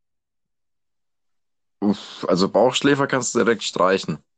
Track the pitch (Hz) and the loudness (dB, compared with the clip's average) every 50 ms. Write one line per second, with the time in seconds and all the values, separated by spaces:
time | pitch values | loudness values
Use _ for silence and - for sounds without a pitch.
0 | _ _ _ _ _ _ _ _ _ _ _ _ _ _ _ _ _ _ _ _ | _ _ _ _ _ _ _ _ _ _ _ _ _ _ _ _ _ _ _ _
1 | _ _ _ _ _ _ _ _ _ _ _ _ _ _ _ - - 104 101 - | _ _ _ _ _ _ _ _ _ _ _ _ _ _ _ -4 -2 -2 -2 -2
2 | - - - - - - 92 87 98 92 - 95 110 127 123 - - 139 143 139 | -6 -18 -16 -8 -2 0 2 2 2 2 4 4 4 4 2 2 0 0 2 2
3 | 139 131 - 131 120 - - 120 110 101 117 101 - - - - 87 90 95 95 | 0 -2 -2 -2 -4 -2 0 0 2 2 0 0 -2 -8 -2 0 2 2 2 0
4 | - - 80 76 _ _ _ | 0 -4 -8 -8 _ _ _